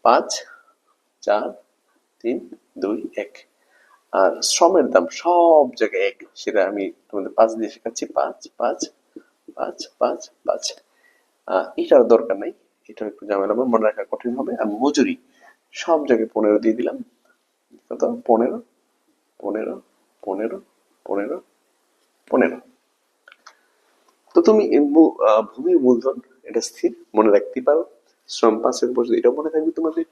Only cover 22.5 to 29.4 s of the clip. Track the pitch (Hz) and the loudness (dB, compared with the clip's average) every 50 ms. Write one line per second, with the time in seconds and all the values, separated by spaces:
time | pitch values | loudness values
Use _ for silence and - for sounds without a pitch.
22.5 | - - _ _ _ _ _ _ _ _ _ _ _ _ _ _ - _ _ - | -2 -8 _ _ _ _ _ _ _ _ _ _ _ _ _ _ -20 _ _ -20
23.5 | _ _ _ _ _ _ _ _ _ _ _ _ _ _ _ _ _ - 339 - | _ _ _ _ _ _ _ _ _ _ _ _ _ _ _ _ _ 4 6 6
24.5 | 214 214 - - - 143 147 143 143 160 160 - - - - 110 107 110 110 107 | 6 4 4 4 2 2 2 4 6 6 6 6 4 2 2 4 4 4 2 -2
25.5 | - 131 143 180 180 160 131 123 123 113 117 131 - 247 - _ _ _ _ - | -10 -6 0 2 2 4 4 4 2 4 0 -4 -6 -6 -16 _ _ _ _ -6
26.5 | - 113 - - - - - 117 113 - - _ - 107 107 110 101 101 - - | -6 -6 -6 -6 -10 -6 -6 -6 -6 -6 -20 _ 0 2 4 6 4 4 2 -2
27.5 | - 127 127 139 147 160 - - _ _ _ _ _ _ _ - - - - 113 | -10 -4 0 0 0 0 -2 -6 _ _ _ _ _ _ _ -16 -4 2 2 2
28.5 | 110 110 - 127 123 - - 123 127 131 120 110 110 - - 120 131 147 | 2 2 -2 -2 -2 -2 -4 -2 0 -2 0 0 -2 2 2 2 0 2